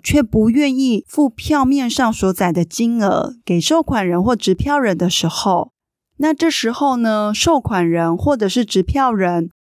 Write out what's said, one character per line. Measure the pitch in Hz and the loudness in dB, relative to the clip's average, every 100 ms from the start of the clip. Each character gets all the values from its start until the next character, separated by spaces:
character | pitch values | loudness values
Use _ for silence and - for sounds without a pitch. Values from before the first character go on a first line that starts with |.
却 | - 190 | 0 2
不 | 226 220 220 | 2 2 2
愿 | 247 285 262 | 2 2 0
意 | 262 208 - | 0 0 -2
付 | - 277 | 0 0
票 | - - 294 | 0 -2 0
面 | 262 277 247 | 2 2 0
上 | 254 233 | 0 0
所 | 226 190 | 0 -2
载 | 185 180 | 0 0
的 | 165 | 0
金 | 170 - 233 233 | -2 -2 -2 0
额 | 196 - - 247 | 0 0 -2 -8
给 | - 175 | -2 -2
受 | - 320 | 2 0
款 | 311 247 185 | 0 -2 0
人 | 175 | 0
或 | 208 | 0
持 | 240 - 190 | 0 0 0
票 | 277 294 | 0 0
人 | 233 170 | 0 0
的 | 180 | -2
时 | - 165 | 0 -4
候， | - 202 175 - _ _ _ _ - | -2 -2 -2 -4 _ _ _ _ -4
那 | 302 | -2
这 | 302 330 | 0 0
时 | - 226 | 0 -4
候 | 247 277 247 | -2 -2 0
呢， | 226 214 208 | 0 0 -2
受 | 214 339 302 | 0 0 0
款 | - 196 170 | 0 0 0
人 | 170 165 175 | 0 0 0
或 | 285 269 | 0 0
者 | 202 | 0
是 | - | 0
持 | 214 190 | 0 0
票 | 180 277 254 | 0 0 0
人， | 214 180 175 170 - _ | 0 0 -2 -4 -10 _